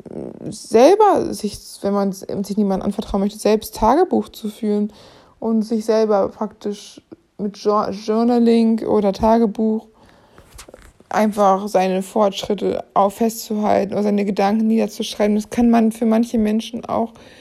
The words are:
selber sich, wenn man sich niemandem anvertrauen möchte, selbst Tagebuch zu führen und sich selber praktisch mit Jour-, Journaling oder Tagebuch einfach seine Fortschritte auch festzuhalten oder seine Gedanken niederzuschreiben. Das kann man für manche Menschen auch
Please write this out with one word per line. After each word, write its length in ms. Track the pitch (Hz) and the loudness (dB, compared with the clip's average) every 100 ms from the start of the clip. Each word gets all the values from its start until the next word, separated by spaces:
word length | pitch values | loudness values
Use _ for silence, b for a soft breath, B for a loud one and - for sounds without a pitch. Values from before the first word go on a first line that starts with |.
| - - 64 - - | -16 -14 -14 -14 -14
selber 840 | 202 - 220 269 403 427 349 - | -14 0 6 6 6 4 2 -2
sich, 240 | 202 202 - - - | -6 -8 -10 -16 -8
wenn 120 | 202 | -4
man 180 | 202 196 | -2 -2
sich 460 | 190 - 160 196 202 | -4 -8 -8 -4 -2
niemandem 280 | 202 190 208 | 0 -2 -4
anvertrauen 360 | 202 - 202 | -6 -4 -2
möchte, 180 | 202 - | -2 -2
selbst 360 | 208 214 - - | 0 0 -2 -2
Tagebuch 540 | 220 285 370 220 208 | 2 2 2 0 -4
zu 200 | - 214 | -8 -12
führen 420 | 214 214 208 208 B B B B _ | -6 -4 -2 -2 B B B B _
und 240 | 226 226 | -2 -2
sich 220 | 220 226 220 | 0 -2 0
selber 420 | 220 220 202 196 | 2 2 2 0
praktisch 720 | - 214 - 208 208 - - - - _ - | -4 -10 -8 -10 -10 -14 -20 -20 -20 _ -10
mit 200 | 202 196 | -8 -4
Jour-, 320 | 208 208 - | 0 0 0
Journaling 920 | 196 220 214 233 240 233 233 226 226 - | -6 -4 0 2 2 4 4 2 0 0
oder 280 | 214 202 | 0 0
Tagebuch 720 | 190 220 226 226 196 220 220 - B B B B B B B B - - _ - | 2 2 4 2 0 -2 -2 -6 B B B B B B B B -20 -20 _ -6
einfach 540 | 208 214 208 196 190 208 | 0 0 2 4 2 2
seine 340 | 185 190 185 | 0 2 0
Fortschritte 800 | 190 226 202 196 - 202 190 - - | -2 0 0 0 -4 -4 -2 -4 -2
auch 180 | - 196 | 0 0
festzuhalten 800 | - 226 220 - 208 208 202 202 | 2 -2 -2 -6 -2 2 2 0
oder 100 | 202 | -2
seine 220 | 208 202 202 | 0 0 0
Gedanken 420 | 196 196 220 220 | 0 0 2 2
niederzuschreiben. 680 | 226 208 - 220 - 208 208 | 0 0 -4 -8 -2 0 0
Das 140 | 208 | -2
kann 200 | - 240 | 0 4
man 220 | 233 220 | 4 2
für 140 | 214 226 | 0 0
manche 320 | 220 233 233 | 2 0 0
Menschen 480 | 214 214 226 233 - | 0 0 -4 -10 -6
auch 280 | - 226 B B B | -4 -4 B B B